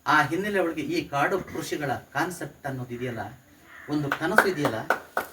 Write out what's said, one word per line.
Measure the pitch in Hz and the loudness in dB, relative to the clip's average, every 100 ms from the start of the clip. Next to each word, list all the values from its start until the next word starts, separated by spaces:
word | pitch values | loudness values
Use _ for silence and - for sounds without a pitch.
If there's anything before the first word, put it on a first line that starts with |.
| - | 4
ಆ | 151 | 4
ಹಿನ್ನೆಲೆ | 147 170 208 196 | 4 2 0 2
ಒಳಗೆ | 165 156 | 2 0
ಈ | 147 165 147 | -2 -2 -2
ಕಾಡು | 143 180 190 | 0 2 2
ಕೃಷಿಗಳ | - - - 160 143 | -2 -8 -4 -4 -2
ಕಾನ್ಸೆಪ್ಟ್ | 120 - 139 180 175 151 - 139 | -4 -4 -4 -2 -4 -10 -8 -8
ಅನ್ನೋದು | 131 120 | -6 -6
ಇದೆಯಲ್ಲ, | 120 123 113 98 - - - - - - | -6 -6 -6 -8 -12 -20 -20 -20 -16 -4
ಒಂದು | 151 139 | -2 0
ಕನಸು | - 165 220 196 | 0 2 6 6
ಇದೆಯಲ್ಲ, | 147 139 110 - - - - - | 6 0 0 -2 -2 -2 -6 -6